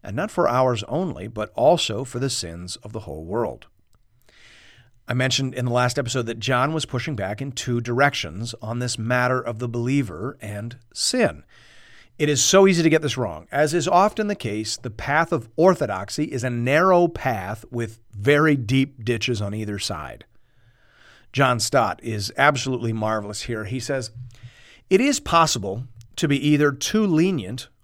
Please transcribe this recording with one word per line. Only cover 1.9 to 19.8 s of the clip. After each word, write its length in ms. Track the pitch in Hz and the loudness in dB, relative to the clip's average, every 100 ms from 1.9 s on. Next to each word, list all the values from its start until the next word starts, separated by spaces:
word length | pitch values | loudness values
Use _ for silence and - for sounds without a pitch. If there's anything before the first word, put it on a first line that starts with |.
| 107 | -4
for 140 | 127 123 | -6 -4
the 140 | 135 | -4
sins 460 | - 85 85 90 - | -4 -8 -10 -12 -12
of 160 | 107 | -10
the 80 | 110 | -12
whole 240 | - 76 82 | -10 -12 -6
world." 420 | 107 107 58 - _ _ _ _ _ _ _ - - - - _ _ - | -2 -2 -6 -18 _ _ _ _ _ _ _ -20 -20 -20 -20 _ _ -4
I 40 | |
mentioned 400 | 120 131 127 131 | -2 0 0 -2
in 100 | 127 | -2
the 80 | 123 | -2
last 260 | 120 123 139 | 2 2 0
episode 280 | 123 131 113 | -2 -2 -4
that 120 | 113 | -4
John 360 | 107 123 135 | 0 2 2
was 100 | 160 | 0
pushing 320 | - 123 160 135 | -4 -6 -4 -6
back 260 | 98 107 | -6 -6
in 120 | 135 | -8
two 260 | 123 - 120 | -8 -2 -2
directions 760 | 120 120 143 - 90 85 120 120 | 0 2 2 2 -8 -8 -10 -8
on 180 | 107 120 | -8 -4
this 200 | 123 - | -4 -4
matter 400 | 110 123 123 127 | -2 2 2 0
of 200 | 117 107 | -2 -6
the 100 | 120 | -6
believer 680 | 117 120 143 117 80 117 - | -4 0 0 -2 -6 -10 -10
and 380 | 101 104 117 117 _ | -10 -10 -10 -14 _
sin. 520 | - - 254 214 76 - - - - - - - - | -6 -2 2 0 -2 -18 -20 -20 -20 -20 -20 -20 -2
It 80 | 151 | 0
is 160 | 139 | 2
so 240 | - 190 196 | 6 8 8
easy 160 | 170 | 6
to 60 | 160 | 4
get 120 | 156 | 4
this 140 | 147 131 | 2 -2
wrong. 320 | 110 80 87 | -4 -6 -6
As 240 | 139 151 | 0 2
is 140 | 170 156 | 2 4
often 400 | 175 208 208 208 | 4 4 2 -4
the 80 | 202 | -4
case, 400 | 113 104 107 - | -4 -4 -6 -6
the 140 | - | -8
path 420 | 104 - 147 165 | -8 -2 0 0
of 160 | 156 117 - | -2 -4 4
orthodoxy 720 | 175 180 123 95 101 - 147 | 4 4 -2 -4 -6 -6 -4
is 180 | 131 | -4
a 60 | 127 | -4
narrow 580 | 120 120 147 185 180 170 | -2 2 4 6 6 4
path 560 | 170 135 110 92 110 - | 0 -4 -2 -6 -10 -8
with 300 | 120 113 110 _ | -6 -6 -10 _
very 460 | 101 104 147 156 143 | -4 2 4 4 2
deep 480 | 107 135 135 - 110 | 2 2 2 -2 -4
ditches 360 | 117 113 110 | -2 -2 -4
on 120 | 101 | -4
either 260 | 107 104 | -6 -6
side. 460 | 101 | -6